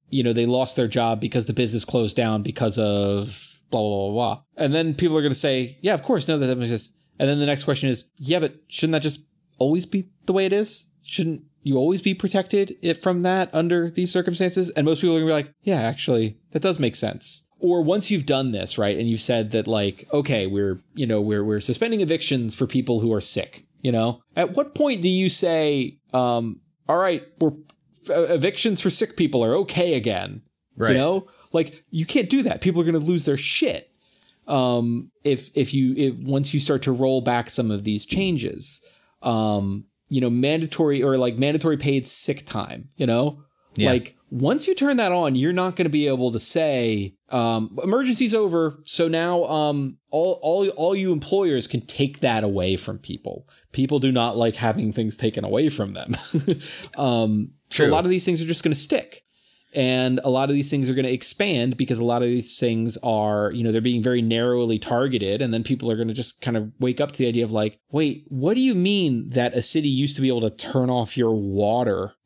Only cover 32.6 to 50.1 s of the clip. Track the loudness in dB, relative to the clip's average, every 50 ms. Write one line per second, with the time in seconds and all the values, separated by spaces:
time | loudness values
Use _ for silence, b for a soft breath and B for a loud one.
32.6 | 0 0 2 2 2 2 2 0 2 0 0 2 2 0 0 0 -2 -2 -2 0
33.6 | 0 -2 -2 -4 -10 _ _ B B B B B B B B B _ -2 0 2
34.6 | 2 2 2 0 0 0 -2 -4 -6 -10 _ _ 0 0 0 0 -2 -4 -2 -2
35.6 | 0 0 2 2 2 2 2 2 0 0 0 -2 -2 -2 0 0 0 0 0 0
36.6 | 2 0 0 0 0 0 0 2 2 2 2 0 0 0 0 0 0 0 0 0
37.6 | 0 0 -2 -2 -2 -2 -2 -2 -2 -2 -2 0 0 0 0 -2 -4 -6 -6 -4
38.6 | -4 -4 -4 -6 B B B B B B B _ -2 -2 0 2 2 2 2 0
39.6 | 0 -2 -4 -6 -10 _ _ _ _ -4 -2 0 0 2 2 2 2 2 0 0
40.6 | -2 -2 -2 0 2 2 2 2 2 2 2 2 2 0 0 0 0 0 0 0
41.6 | 0 0 0 0 0 0 0 0 2 2 2 2 2 0 -2 -4 -6 -8 -6 -6
42.6 | -6 -6 -10 -14 -16 -12 _ -2 0 2 2 2 2 0 -2 -6 -14 _ _ _
43.6 | _ _ -2 0 2 2 2 0 -2 -6 -14 _ _ -8 -4 0 0 2 2 2
44.6 | 2 0 0 2 2 2 2 2 2 2 2 2 2 2 2 2 2 2 2 0
45.6 | 0 0 0 0 0 0 2 2 2 2 2 2 0 0 0 0 0 0 2 2
46.6 | 2 0 0 0 0 0 0 -2 -4 -6 -10 _ _ -4 -2 -2 0 0 0 -2
47.6 | -4 -6 -6 -6 -2 0 0 0 0 0 0 0 0 0 2 0 0 2 0 0
48.6 | 0 -2 -4 -8 -8 -4 0 0 0 2 2 0 0 0 0 0 0 0 0 0
49.6 | 0 0 0 -2 -2 -4 -8 -12 _ _